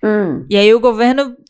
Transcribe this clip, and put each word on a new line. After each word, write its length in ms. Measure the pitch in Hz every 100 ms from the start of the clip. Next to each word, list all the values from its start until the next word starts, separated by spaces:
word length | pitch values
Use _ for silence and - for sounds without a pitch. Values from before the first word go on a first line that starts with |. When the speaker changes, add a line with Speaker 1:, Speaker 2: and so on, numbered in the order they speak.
Speaker 1:
Hum. 420 | 214 214 185 135 -
Speaker 2:
E 60 | 202
aí 160 | 208
o 60 | 233
governo, 560 | 240 220 240 262 277 247 -